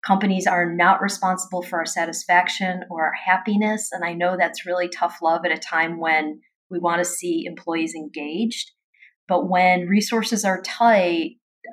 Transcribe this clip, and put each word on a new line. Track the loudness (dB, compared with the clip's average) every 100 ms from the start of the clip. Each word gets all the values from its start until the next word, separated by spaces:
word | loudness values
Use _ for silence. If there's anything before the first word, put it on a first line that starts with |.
Companies | 2 2 2 0 0
are | 0 0
not | 2 4 4
responsible | 0 -2 -2 -2 -4 -8
for | -4 -6
our | -4
satisfaction | -4 -4 -6 2 4 4 -2 -4 -4 -8
or | -2
our | -2
happiness. | 0 2 2 2 2 2 0 -6
And | -6
I | -6
know | 0 0 2
that's | 0 -2
really | -4 -2 -2
tough | -2 -4 0
love | 2 2
at | 0
a | -4
time | -2 -2 0 -2
when | 0 2 0 -8 _ _ _
we | -4
want | 0 0
to |
see | -2 -4 -4 -4
employees | -4 -10 -6 -2 -2
engaged. | -6 -10 -10 -6 -2 -2 -4 -12 _ _ _ -20 _ -2
But | 0 2
when | 4 4 4 2
resources | 2 2 -2 0 -2
are | 0 -2
tight, | -6 2 6 6 4 0 -2 -8 _ _ -12